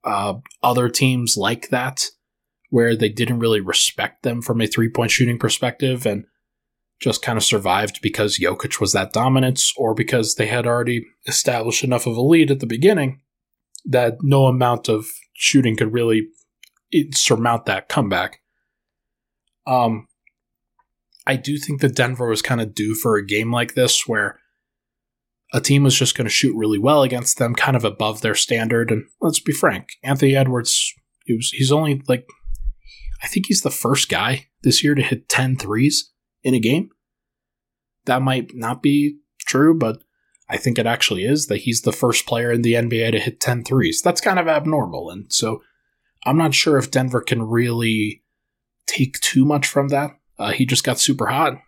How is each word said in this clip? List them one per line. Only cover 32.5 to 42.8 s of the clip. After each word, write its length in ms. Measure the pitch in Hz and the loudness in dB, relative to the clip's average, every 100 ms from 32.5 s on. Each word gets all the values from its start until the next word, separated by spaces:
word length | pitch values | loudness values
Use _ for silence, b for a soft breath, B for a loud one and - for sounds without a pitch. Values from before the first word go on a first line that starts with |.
| - - - B B B B | -4 -6 -8 B B B B
I 60 | - | -4
think 180 | 196 190 | -4 0
he's 140 | 202 | -2
the 100 | 143 | -2
first 380 | - 117 135 - | -4 -2 0 0
guy 400 | 170 156 131 - _ | -2 -2 -4 -8 _
this 180 | - - | 0 2
year 140 | 147 143 | 2 0
to 60 | |
hit 260 | - - - | 0 -4 -2
ten 280 | - 131 131 | -2 0 -2
threes 560 | 98 107 143 - - _ _ _ | -2 0 2 0 -6 _ _ _
in 100 | 131 | -2
a 60 | 123 | 0
game. 320 | 110 156 196 _ _ _ _ _ _ _ _ _ _ _ - | 2 0 -2 _ _ _ _ _ _ _ _ _ _ _ -2
That 160 | 127 | 0
might 280 | 135 131 120 | 2 -2 -4
not 280 | 123 117 120 | -8 -8 -2
be 380 | 143 143 147 - _ _ | 2 2 0 -4 _ _
true, 400 | - 131 156 160 | -4 4 4 4
but 240 | 113 110 _ _ _ _ - | 0 -4 _ _ _ _ -10
I 60 | 120 | -4
think 240 | 131 117 | -2 0
it 60 | 117 | 0
actually 380 | 117 - 92 | 0 -2 -2
is 220 | 104 147 - | 0 0 0
that 120 | 104 | -2
he's 240 | - 113 | -2 -2
the 100 | - | -2
first 340 | - 123 117 - | 0 0 0 -2
player 240 | 117 120 | -2 0
in 120 | 117 | 0
the 120 | 117 | 2
N 140 | 117 | 2